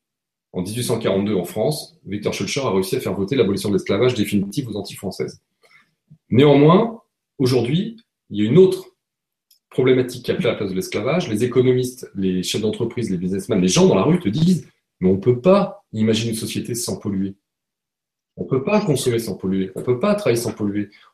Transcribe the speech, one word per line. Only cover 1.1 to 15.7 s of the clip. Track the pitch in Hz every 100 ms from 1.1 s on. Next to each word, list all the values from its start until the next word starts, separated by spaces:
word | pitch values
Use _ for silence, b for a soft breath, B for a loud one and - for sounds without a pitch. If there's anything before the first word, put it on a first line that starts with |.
| 95 104
en | 104
France, | - 107 131 151 - _
Victor | - 104 110
Schœlcher | - 98 -
a | 127
réussi | 95 95
à | -
faire | 104
voter | 95 98
l'abolition | 127 95 98 107
de |
l'esclavage | 95 - 101 123
définitive | 117 101 104 98 - 117
aux | 101
Antilles | 95 -
françaises. | 98 - 92 - _ _ b b b _ _ - _
Néanmoins, | 113 147 139 147 190 233 - _ _ _ -
aujourd'hui, | 127 127 117 160 226 - _ _ -
il | 101
y | 107
a |
une | 151
autre | 185 - - _ _ _ _ _ _ _ _
problématique | - 127 127 123 - -
qui |
a |
pris | -
la | 117
place | - 101
de | 92
l'esclavage. | 90 - 123 170 127
Les | 104
économistes, | 123 127 127 127 127 - -
les | 98 95 90
chefs | 87 110
d'entreprise, | 107 - 92 - 107
les | 90
businessmen, | 92 95 - 101
les | 90
gens | 170 185
dans |
la | 95
rue | 123 175
te | -
disent, | 147 170 180 - _ _ -
mais | 185
on | 190
peut | 127 123
pas | 185 202 190